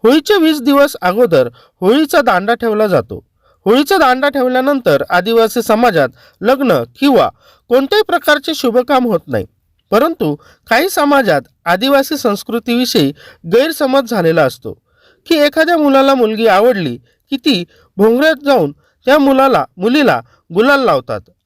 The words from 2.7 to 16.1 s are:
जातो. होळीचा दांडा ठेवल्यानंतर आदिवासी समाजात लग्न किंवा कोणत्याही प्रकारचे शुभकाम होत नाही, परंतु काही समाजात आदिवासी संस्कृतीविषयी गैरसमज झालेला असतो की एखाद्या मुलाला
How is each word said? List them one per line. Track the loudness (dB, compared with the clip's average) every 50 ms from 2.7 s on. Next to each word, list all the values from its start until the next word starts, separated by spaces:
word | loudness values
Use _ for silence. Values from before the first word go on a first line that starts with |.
| -2 -2 0
जातो. | 0 0 -2 -2 -4 -12 -16 -16 _ _ _ _ _ _ _ _
होळीचा | 0 2 2 2 0 0 2
दांडा | 2 2 0 0 -2 -2
ठेवल्यानंतर | -2 0 -2 0 -2 -2 0 0 -2 -2 0 0 0 0 -2 -2
आदिवासी | -2 -2 -2 0 0 0 0 0 -2 -4
समाजात | -2 -2 0 2 2 2 2 0 -2 -2 -4 _ _ _ _ _
लग्न | -2 -2 -2 0 0 0 0 -2 -2 -6 _ -2
किंवा | 0 2 2 2 2 0 -4 _ _ _ _ _ _ _
कोणत्याही | 0 0 0 0 0 -2
प्रकारचे | 0 0 -2 -2 0 0 -2 -2 -2 -6 -6
शुभकाम | -4 -4 0 0 0 0 0 0 0 0
होत | 0 -2 -4 -4
नाही, | -4 -6 -6 -6 -8 _ _ _ _ _ _ _ _
परंतु | 0 0 0 0 -2 -4 -4 -4 -4 -6 _ -20 _ _ _ -2
काही | 0 0 0 -2
समाजात | -2 -2 0 2 2 2 2 2 0 -2 -4 _ _ _ _
आदिवासी | -4 -2 -2 0 0 2 0 0 -2 -6
संस्कृतीविषयी | -4 -4 -4 -4 -4 -6 -8 -8 -6 -4 -4 -2 -2 -2 -2 0 0 0 0 -4 -8 -20 -20 -20 _ -8 -2
गैरसमज | 0 0 0 0 -2 -4 -4 0 0 -2 -2 -2
झालेला | -4 -2 0 0 2 2
असतो | 0 0 -2 -8 _ -16 -16 _ _ _ _ _ _ _ _ _ _
की | -2 0 2
एखाद्या | 2 0 2 0 0 0 0 0
मुलाला | 0 2 2 2 2 2